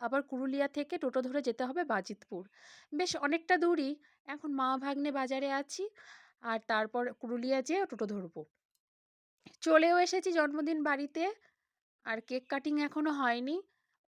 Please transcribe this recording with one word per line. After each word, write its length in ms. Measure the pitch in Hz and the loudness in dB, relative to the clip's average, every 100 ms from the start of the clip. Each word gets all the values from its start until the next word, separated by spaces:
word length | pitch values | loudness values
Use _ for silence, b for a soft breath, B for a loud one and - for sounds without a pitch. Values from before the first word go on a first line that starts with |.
আবার 220 | 233 269 | -2 -2
কুরুলিয়া 460 | 277 254 269 277 277 | -2 -4 -2 0 -2
থেকে 300 | 294 294 349 | -2 -4 -4
টোটো 240 | 269 254 | -2 -2
ধরে 200 | 254 285 | 0 -2
যেতে 220 | 254 226 | -2 -2
হবে 200 | 247 302 | -4 -2
বাজিতপুর, 640 | 302 208 190 202 - 185 190 B B B B | 0 -2 -2 -12 -12 -12 -12 B B B B
বেশ 240 | 294 359 320 | -2 -2 0
অনেকটা 400 | 285 330 330 359 | 0 0 2 4
দূরই। 400 | 339 330 269 294 b b - | 4 2 0 -4 b b -14
এখন 260 | 294 302 | -10 -6
মা 260 | 269 262 262 | -2 0 0
ভাগ্নে 320 | 269 277 285 | -2 -2 0
বাজারে 400 | 277 262 269 277 | 0 -2 -2 0
আছি, 360 | 277 285 - 415 B B B B _ | -2 -4 -6 -8 B B B B _
আর 180 | 233 226 - | -6 -4 0
তারপর 460 | 220 220 247 247 | 0 0 -2 -4
কুরুলিয়া 500 | 233 233 240 254 269 | -6 -6 -4 0 0
যেয়ে 240 | 262 349 - | 2 0 0
টোটো 200 | 214 208 | -2 -4
ধরবো। 340 | 208 180 165 156 _ _ _ _ _ _ _ _ _ - - | -4 -8 -10 -14 _ _ _ _ _ _ _ _ _ -20 -6
চলেও 380 | 320 311 330 349 | 4 6 8 6
এসেছি 340 | 359 370 370 | 4 2 2
জন্মদিন 500 | 339 294 294 302 320 | 2 2 0 -2 0
বাড়িতে, 500 | 294 277 285 - 349 440 b b _ _ _ _ | 0 0 -2 -2 -4 -4 b b _ _ _ _
আর 140 | - 226 | -6 -6
কেক 240 | 226 254 254 | -4 -6 -4
কাটিং 340 | 277 302 294 | -4 0 0
এখনো 300 | 294 302 311 | 0 0 0
হয়নি, 520 | 285 247 240 254 339 - _ _ _ | 2 2 0 -2 -4 -6 _ _ _